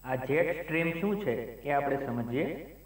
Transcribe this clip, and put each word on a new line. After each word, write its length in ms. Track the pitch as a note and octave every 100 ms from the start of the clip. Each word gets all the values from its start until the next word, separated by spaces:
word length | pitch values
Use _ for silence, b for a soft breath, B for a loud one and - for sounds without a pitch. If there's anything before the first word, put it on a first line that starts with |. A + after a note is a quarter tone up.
આ 100 | C3
જેટ 500 | C3 C3+ D3+ E3 E3+
સ્ટ્રીમ 360 | - D#3 E3+ E3
શું 240 | G3 G3+
છે, 380 | G3 A#2 A2+ A#2
એ 80 | C#3+
આપણે 360 | C#3+ C#3+ C3+ B2+
સમજીએ. 720 | A#2+ A#2+ B2+ G3 E3+ - -